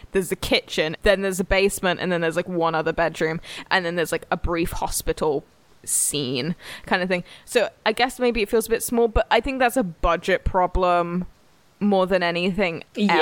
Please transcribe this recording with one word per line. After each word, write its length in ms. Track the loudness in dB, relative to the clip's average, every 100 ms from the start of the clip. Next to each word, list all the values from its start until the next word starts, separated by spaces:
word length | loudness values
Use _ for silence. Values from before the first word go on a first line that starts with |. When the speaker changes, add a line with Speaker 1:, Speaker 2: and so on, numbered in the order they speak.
| -4
Speaker 1:
there's 160 | -4 -2
the 80 | -4
kitchen, 600 | 0 -2 -2 -2 -2 0
then 200 | 2 2
there's 160 | 0 -2
the 60 |
basement, 540 | 0 2 2 0 -2 -2
and 120 | -2
then 80 | 0
there's, 160 | 0 -2
like, 120 | -4
one 260 | -2 0
other 180 | 0 -2
bedroom, 480 | 0 -2 0 -4 -4 -8 -14 -2
and 140 | 0
then 120 | 0 -2
there's, 160 | -2
like, 140 | -4 -4
a 60 | -4
brief 360 | -2 -2 -2
hospital 720 | -4 -4 -4 -4 -2 -2 -2 -6 -20 _ -20
scene 680 | -6 -2 -2 -2 -4 -2 -4 -6 -10 -14 -4
kind 160 | -2
of 60 | 0
thing. 160 | -2 -4 -18
So 240 | -2 0 0 -2 -2
I 60 |
guess 260 | 0 -2 0
maybe 240 | -2 0
it 60 | 0
feels 180 | 0 0
a 40 |
bit 120 | -2
small, 260 | 0 2 2
but 180 | 2 2
I 100 | 2
think 180 | 2 0
that's 180 | 0 2
a 60 |
budget 600 | -2 -2 0 0 2 0
problem 840 | 2 2 2 2 2 2 2 -2 -6 -12 _ _ _ -2
more 260 | 2 2 4
than 160 | 2
anything 580 | 2 0 0 0 -2 -2 -10 -2
Speaker 2:
Yeah, 200 | 2 4